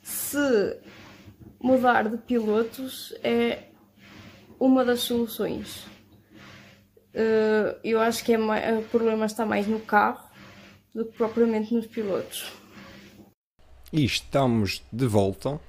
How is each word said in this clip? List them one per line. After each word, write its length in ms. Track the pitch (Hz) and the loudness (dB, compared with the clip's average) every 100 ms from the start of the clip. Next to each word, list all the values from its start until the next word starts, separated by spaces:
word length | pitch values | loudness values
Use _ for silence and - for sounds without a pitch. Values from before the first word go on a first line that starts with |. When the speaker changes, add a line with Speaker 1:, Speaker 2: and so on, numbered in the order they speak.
Speaker 1:
se 760 | - - - 285 285 220 190 - - - - - - - - - | -10 -10 -4 0 2 2 0 -4 -14 -20 -20 -20 -20 -20 -20 -4
mudar 460 | 247 262 247 226 214 | 2 4 6 2 0
de 80 | 226 | -4
pilotos 960 | - 240 214 208 233 - 262 - - - | -2 0 2 0 0 -6 -12 -12 -16 -6
é 420 | 233 233 233 - - - _ _ - - - - - - | -2 0 0 -4 -12 -20 _ _ -20 -20 -20 -20 -20 0
uma 240 | 262 262 | 4 4
das 160 | 240 240 | 4 0
soluções. 840 | - 240 233 - 185 - 208 - - - _ - _ - - - - - _ _ _ | 0 -2 -2 -4 -4 -4 -10 -14 -18 -20 _ -20 _ -20 -20 -20 -20 -20 _ _ _
Eh, 640 | - 220 220 220 214 208 - | -2 2 2 2 2 0 -4
eu 160 | 214 226 | -2 2
acho 240 | 226 233 | 2 0
que 100 | - | 0
é 40 | 226 | 2
ma-, 220 | 220 214 - 226 | 2 0 0 -2
o 40 | |
problema 420 | 220 233 226 220 | 0 0 2 0
está 200 | 214 220 | -2 -2
mais 220 | 214 208 202 | -2 0 0
no 120 | 220 | -4
carro 460 | 220 214 214 247 - - - - - - _ | 2 2 2 -2 -14 -20 -20 -20 -20 -20 _
do 120 | 220 | -8
que 120 | 226 - | -8 -2
propriamente 560 | 226 233 233 220 214 | -2 2 2 2 0
nos 120 | 233 | -2
pilotos. 680 | 220 - 202 170 - - - - - - - - - - - _ _ _ - - - | -2 -8 -4 -4 -6 -12 -14 -16 -20 -20 -20 -20 -20 -20 -20 _ _ _ -20 -20 -4
Speaker 2:
E 120 | 156 | 0
estamos 800 | 123 - - 139 131 113 98 - - | 0 -2 -2 0 2 2 0 -4 -10
de 140 | 110 | -2
volta. 540 | 127 104 98 98 131 151 | 2 4 2 -2 -8 -8